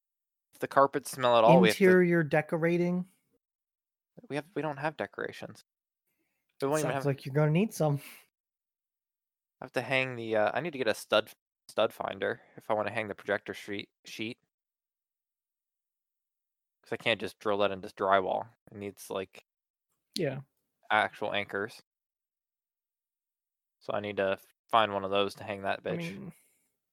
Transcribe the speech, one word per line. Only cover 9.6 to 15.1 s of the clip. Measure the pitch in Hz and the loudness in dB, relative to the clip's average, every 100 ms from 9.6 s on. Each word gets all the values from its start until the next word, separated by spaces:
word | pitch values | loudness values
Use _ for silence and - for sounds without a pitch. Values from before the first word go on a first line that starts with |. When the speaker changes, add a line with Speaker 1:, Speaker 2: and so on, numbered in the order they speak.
Speaker 1:
I | 131 | -8
have | |
to | 127 | -6
hang | 120 131 131 120 | -2 -2 -2 -6
the, | 113 110 | -2 0
uh, | 104 | 0
I | - | -2
need | 170 | -6
to | 135 | -4
get | 110 | -2
a | |
stud, | - - 107 107 - _ _ - | -2 2 2 2 -10 _ _ -8
stud | - 113 | -2 -2
finder | - - 98 101 117 - - | -2 -8 -4 -4 -4 -12 -18
if | - | -4
I | |
wanna | 107 101 | -2 -2
hang | 113 104 | -6 -8
the | 95 | -8
projector | - 101 - | -4 -4 -4
sheet, | 98 - 101 - _ - | -12 -10 -10 -10 _ -18
sheet. | - 110 - _ _ _ _ _ _ _ | -10 -10 -10 _ _ _ _ _ _ _